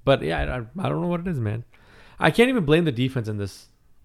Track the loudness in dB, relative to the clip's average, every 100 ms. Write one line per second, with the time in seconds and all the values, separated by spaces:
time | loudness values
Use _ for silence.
0 | 2 2 2 -2 -2 -6 -8 -6 -4 -2
1 | -2 -4 -4 -4 -2 -4 -8 _ -20 -20
2 | -18 0 2 4 4 4 2 2 2 0
3 | -2 -2 -6 -6 -6 -10 -20 _ _ -12